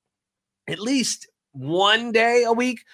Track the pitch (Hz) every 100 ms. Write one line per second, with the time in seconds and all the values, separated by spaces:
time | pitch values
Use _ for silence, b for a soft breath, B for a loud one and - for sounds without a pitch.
0 | _ _ _ _ _ _ - 185 220 269
1 | - - - _ _ 135 135 175 196 220
2 | 240 226 233 240 233 233 254 240 b